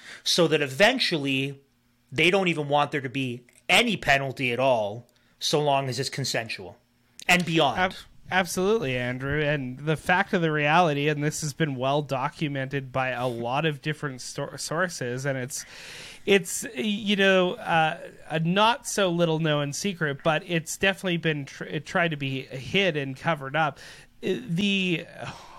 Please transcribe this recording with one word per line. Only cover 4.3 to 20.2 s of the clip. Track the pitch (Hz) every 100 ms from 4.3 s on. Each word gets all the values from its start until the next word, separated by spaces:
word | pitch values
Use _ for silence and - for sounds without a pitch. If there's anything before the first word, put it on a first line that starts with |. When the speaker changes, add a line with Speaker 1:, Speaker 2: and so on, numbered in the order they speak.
| 127 127
Speaker 1:
at | 117
all, | 135 113 101 117 - _ _ _
so | - 151
long | 147 139 131
as | 120
it's | 127
consensual | - 123 131 104 - 87 - _ _ _ - -
and | 180
beyond. | 170 160 147 143
Speaker 2:
Ab-, | 190 - - - -
absolutely, | 185 170 185 190 226 131 123
Andrew. | 123 127 139 147
And | 147 147 127 131
the | 151 151
fact | - 185 196
of | 185
the | 165
reality, | 151 147 170 170 143 147
and | 147
this | 147 -
has | 151
been | - 156 127
well | 131 147
documented | 139 131 143 - 151 139 131 139 131
by | 135 127
a | 123 127
lot | 117 117 139 160
of | 143
different | 156 147 143 127
stor-, | - - 135 139
sources, | - 156 180 - 123 127 139
and | 131
it's, | 123 - - - - - - - -
it's, | 196 170 - 269 247
you | 214 208 202 196
know, | 196 185 180 -
uh, | 170 165 160 170 - - -
a | 160
not | 165 196 220 - -
so | - 185
little | 170 165 160
known | 160 147 143
secret, | - 202 175 147 135